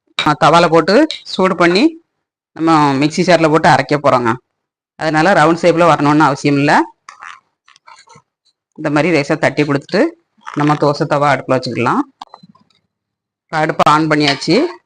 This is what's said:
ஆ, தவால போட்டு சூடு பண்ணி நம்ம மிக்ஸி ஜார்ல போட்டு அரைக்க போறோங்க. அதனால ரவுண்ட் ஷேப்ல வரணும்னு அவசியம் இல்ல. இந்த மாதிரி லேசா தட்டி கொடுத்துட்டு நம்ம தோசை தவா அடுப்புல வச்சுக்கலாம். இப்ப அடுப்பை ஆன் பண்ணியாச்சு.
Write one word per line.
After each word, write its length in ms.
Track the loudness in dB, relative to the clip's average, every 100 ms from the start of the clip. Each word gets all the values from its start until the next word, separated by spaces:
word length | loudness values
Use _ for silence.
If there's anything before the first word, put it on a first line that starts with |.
| _ -4
ஆ, 140 | -2 2
தவால 280 | 2 4 4
போட்டு 240 | 2 2 2 0 -4
சூடு 320 | -10 -4 -2
பண்ணி 300 | 0 0 2 0 -2 _ _ _ _ _ -6
நம்ம 140 | 0 2 2
மிக்ஸி 300 | 0 -2 -2
ஜார்ல 280 | 0 2 2
போட்டு 180 | 2 2
அரைக்க 280 | 0 0 -2
போறோங்க. 340 | 0 0 0 -4 _ _ _ _ _ -10
அதனால 340 | -4 0 2
ரவுண்ட் 300 | 2 2 2
ஷேப்ல 240 | 0 2 2
வரணும்னு 420 | 2 2 2 2
அவசியம் 280 | 0 -2 0
இல்ல. 160 | 2 0 -2 _ -20 -20 -20 -20 _ _ _ _ _ -20 _ -20 _ _ _ _ _ -12
இந்த 120 | -4
மாதிரி 240 | -2 0
லேசா 240 | 0 -2 -2
தட்டி 240 | -2 -2
கொடுத்துட்டு 380 | -2 -4 -4 -2 -2 -4 _ _ -12
நம்ம 200 | -4 -2
தோசை 320 | 0 -2 -2 -4
தவா 240 | -2 0
அடுப்புல 260 | -2 -2 -4
வச்சுக்கலாம். 460 | -4 -4 -2 -2 -6 _ -20 -20 -20 _ _ _ _ _ _ _ _ _
இப்ப 200 | _ -4
அடுப்பை 340 | -2 0 2
ஆன் 180 | 2 2
பண்ணியாச்சு. 460 | 0 0 -2 0 0 -2 -6